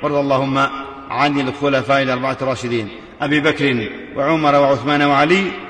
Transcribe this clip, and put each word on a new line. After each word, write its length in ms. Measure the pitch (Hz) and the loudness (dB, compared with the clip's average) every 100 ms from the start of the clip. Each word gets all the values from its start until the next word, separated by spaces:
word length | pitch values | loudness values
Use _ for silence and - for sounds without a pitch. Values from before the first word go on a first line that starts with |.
وارض 120 | 151 143 | -2 0
اللهم 420 | 139 135 139 135 135 - - - - | 0 0 0 0 0 -2 -12 -14 -10
عن 300 | 117 143 143 | -2 0 0
الخلفاء 640 | 131 - 143 135 120 139 | -2 -2 0 0 2 0
الأربعة 360 | 135 127 131 131 | 2 -2 -2 -4
الراشدين 480 | 135 127 123 117 104 - - - | -4 -4 -2 -4 -4 -12 -18 -8
أبي 180 | 139 147 | 0 2
بكر 500 | 151 147 143 123 107 - - - | 2 2 0 0 -4 -10 -12 -4
وعمر 400 | 139 160 147 143 | 0 2 4 4
وعثمان 460 | 139 135 127 147 | 4 2 0 2
وعلي 420 | 147 139 151 185 190 - - | 4 4 4 2 0 -6 -14